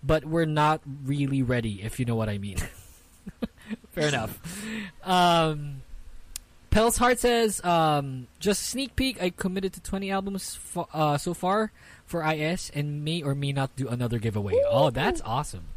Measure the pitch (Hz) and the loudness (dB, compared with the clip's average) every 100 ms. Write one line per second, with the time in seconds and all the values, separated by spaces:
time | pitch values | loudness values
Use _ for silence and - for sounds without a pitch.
0 | 135 156 147 165 160 151 151 156 139 139 | 2 0 2 0 2 4 4 2 -2 -10
1 | 135 143 139 135 123 123 113 98 107 - | -4 0 2 2 2 2 0 -4 -6 -4
2 | 120 113 110 101 101 95 - - - - | -2 0 0 -4 -4 -6 -6 -10 -20 -20
3 | - - - - 233 - - 220 - - | -20 -20 -20 -10 -10 -10 -12 -12 -10 -2
4 | 151 135 110 - 165 190 214 220 202 - | 0 0 -4 -8 -12 -10 -8 -8 -10 -12
5 | 190 180 175 170 160 151 147 139 - - | 0 4 6 6 4 0 -6 -10 -12 -14
6 | - - - - - - - 214 226 - | -14 -16 -12 -14 -14 -20 2 4 6 4
7 | 240 254 247 233 226 - 180 170 156 147 | 4 4 4 4 2 0 2 4 6 4
8 | 139 131 123 _ 196 196 - 247 269 - | 0 -8 -10 _ 0 0 -2 -4 -4 0
9 | 262 240 180 - 190 185 190 - - 196 | 0 0 -4 -2 -4 -2 -4 -6 -8 -6
10 | 196 196 196 190 - - - 175 - 156 | -2 -2 -2 -6 -8 -12 -10 -8 -6 0
11 | 151 147 - 170 180 202 214 - - - | 2 2 -2 -2 0 2 0 -4 -20 -20
12 | - 170 156 156 156 180 - 147 147 147 | -8 -2 0 0 0 -2 -4 -4 -4 -4
13 | 147 170 139 139 139 139 135 - 131 120 | -2 -2 -2 -2 0 0 -2 -4 -4 -2
14 | 120 117 110 104 101 480 571 571 - 117 | -2 0 -2 -2 0 2 4 4 4 2
15 | - 339 - 123 151 98 82 | -2 -2 -2 -4 -4 -10 -12